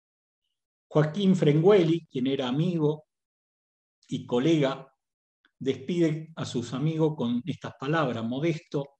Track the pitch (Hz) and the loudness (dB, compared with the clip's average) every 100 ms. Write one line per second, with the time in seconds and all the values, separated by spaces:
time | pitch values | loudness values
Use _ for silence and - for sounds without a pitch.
0 | _ _ _ _ _ _ _ _ _ 151 | _ _ _ _ _ _ _ _ _ 0
1 | 151 202 196 180 156 147 170 208 160 165 | 2 2 2 4 4 4 6 6 6 0
2 | - 135 127 135 127 135 175 170 151 151 | -2 -4 -2 -2 -2 -2 -2 0 0 -2
3 | - _ _ _ _ _ _ _ _ _ | -8 _ _ _ _ _ _ _ _ _
4 | _ 120 - 123 139 165 131 - - _ | _ -10 -4 -2 2 2 2 -2 -12 _
5 | _ _ _ _ _ _ 123 123 - 175 | _ _ _ _ _ _ -4 -4 -4 0
6 | 165 151 - - - - 110 127 151 156 | 0 0 -6 -10 -6 -6 -6 -4 -2 0
7 | 156 156 120 120 135 120 120 - 135 160 | 0 0 -2 -2 -4 -8 -10 -10 -4 -2
8 | 143 113 113 127 165 160 - 151 139 _ | -2 -4 -6 -2 -2 -4 -6 -8 -8 _